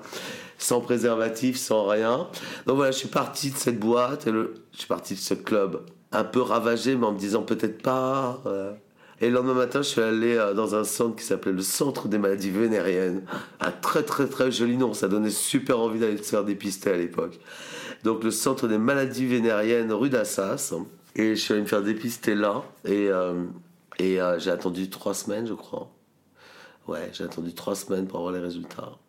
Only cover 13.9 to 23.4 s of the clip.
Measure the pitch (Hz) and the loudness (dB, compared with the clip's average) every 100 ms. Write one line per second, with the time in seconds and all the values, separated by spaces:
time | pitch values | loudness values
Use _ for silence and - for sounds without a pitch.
13.9 | 165 147 135 135 - 131 110 120 123 123 | 0 0 0 0 2 0 2 2 4 2
14.9 | 104 98 104 107 104 - 135 123 123 113 | 2 2 2 2 0 0 0 2 2 2
15.9 | 110 113 107 - 107 101 98 101 92 101 | 2 0 0 0 0 0 -2 -4 -2 0
16.9 | 90 87 - 82 - - - - - - | 2 0 -2 -6 -8 -18 -18 -14 -12 -12
17.9 | - 110 110 110 104 143 127 117 107 113 | -4 0 0 0 0 0 2 2 2 4
18.9 | 139 135 117 131 123 113 104 110 120 113 | 2 0 0 2 2 4 2 4 2 2
19.9 | 104 139 127 104 - 98 131 - 82 98 | 2 2 2 0 -2 -2 -2 -4 -6 -8
20.9 | - - - 110 107 - 107 104 104 101 | -14 -12 0 2 2 2 0 2 0 0
21.9 | 110 117 - - 104 104 110 - - - | -2 -4 -4 0 2 2 0 -6 -8 0
22.9 | 101 101 92 90 87 | 2 4 2 0 -2